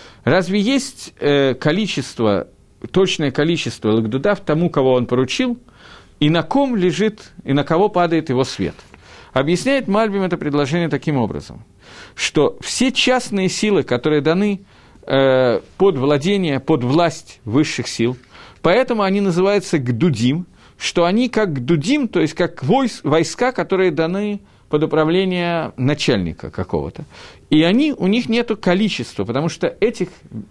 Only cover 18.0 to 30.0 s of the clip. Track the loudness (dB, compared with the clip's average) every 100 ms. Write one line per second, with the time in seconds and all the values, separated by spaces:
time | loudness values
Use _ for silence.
18 | -2 -2 -12 -20 -20 -4 2 2 2 0
19 | 0 0 0 2 2 0 0 -2 -2 0
20 | 0 2 0 0 -6 -16 -20 -12 -4 0
21 | 2 2 0 0 -2 -2 0 0 0 0
22 | 0 0 -2 -2 -4 -2 0 2 0 -4
23 | 0 0 0 -2 -2 -2 -2 0 2 0
24 | -2 -4 -4 -8 -12 _ _ -2 0 0
25 | 2 2 0 -2 -2 -2 -4 -2 -2 0
26 | 0 0 -2 -8 -10 -8 -6 -4 -6 -10
27 | -16 -18 -20 -20 0 2 4 2 0 0
28 | 0 0 0 -2 -2 -2 0 0 0 -2
29 | -8 -6 -4 -2 -4 -4 -6 -2 -2 -2